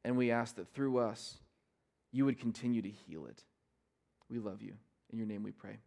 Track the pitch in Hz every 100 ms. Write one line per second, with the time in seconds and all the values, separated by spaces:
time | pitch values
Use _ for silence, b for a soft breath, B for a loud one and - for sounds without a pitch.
0 | 120 127 120 117 117 104 90 - 139 123
1 | 113 - - - - _ _ _ _ _
2 | _ 127 139 123 120 110 120 117 98 107
3 | - 80 62 53 _ _ _ _ _ _
4 | _ _ _ 117 104 98 107 101 _ _
5 | _ 113 110 104 104 101 101 110